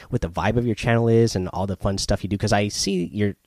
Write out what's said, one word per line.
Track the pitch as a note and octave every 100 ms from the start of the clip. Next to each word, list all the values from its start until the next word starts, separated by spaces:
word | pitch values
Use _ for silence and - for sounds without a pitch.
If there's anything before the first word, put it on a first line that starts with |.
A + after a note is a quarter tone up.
| -
what | B2+
the | E2
vibe | E2 G2 A#2
of | A#2+
your |
channel | G#2 A#2 A#2 A#2
is | A2+ A#2 G2
and | F2+
all | - G2
the | F#2
fun | G2+ G2
stuff | - G2+
you | F#2+
do? | G2+
'Cause | G#2+
I | G#2 G#2
see | - G2 F#2 E2+
your | G#2 G#2 -